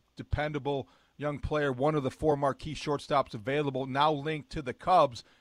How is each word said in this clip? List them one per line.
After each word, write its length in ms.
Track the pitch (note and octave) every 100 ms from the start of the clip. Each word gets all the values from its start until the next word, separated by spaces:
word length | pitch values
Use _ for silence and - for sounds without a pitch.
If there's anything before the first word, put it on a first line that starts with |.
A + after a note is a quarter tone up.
| _ -
dependable 720 | - - D3+ D3+ C3 C#3+ - _ _ -
young 200 | C#3+ C#3+
player, 340 | - D3+ C#3+
one 220 | B2+ C#3+
of 80 | D3+
the 80 | C3
four 260 | - D#3 C#3
marquee 380 | C#3 B2+ D#3+
shortstops 600 | C3+ - C#3+ - C#3+ B2+ A#2
available, 500 | G#2 C#3+ C#3+ C3 C3+
now 260 | C3+ D3+
linked 380 | D3 D3 D#3 -
to 120 | D#3+
the 120 | B2+
Cubs. 500 | A#2 - F#3 C#3+ A#2 - _